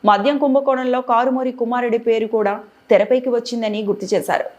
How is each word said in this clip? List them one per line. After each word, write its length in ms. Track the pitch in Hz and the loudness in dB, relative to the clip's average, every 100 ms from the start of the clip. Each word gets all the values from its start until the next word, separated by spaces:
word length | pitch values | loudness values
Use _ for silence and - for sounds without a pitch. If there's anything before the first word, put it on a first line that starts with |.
| 214 | 4
మద్యం 300 | 202 220 285 | 4 2 2
కుంభకోణంలో 640 | 285 269 277 262 254 254 | 2 2 2 0 0 -2
కారుమూరి 500 | 254 233 254 254 262 | 0 0 2 0 -4
కుమారుడి 460 | 254 233 247 240 233 | -4 -2 -2 0 -2
పేరు 300 | 233 226 220 220 | 0 0 0 0
కూడా 240 | 208 208 - _ _ | 0 -4 -10 _ _
తెరపైకి 400 | 202 208 254 254 | 2 4 0 0
వచ్చిందని 520 | 240 233 240 220 208 | -4 -4 -6 -4 -4
గుర్తు 320 | 208 202 190 196 | -2 -4 -2 -2
చేశారు. 300 | 151 156 - | 0 -2 -4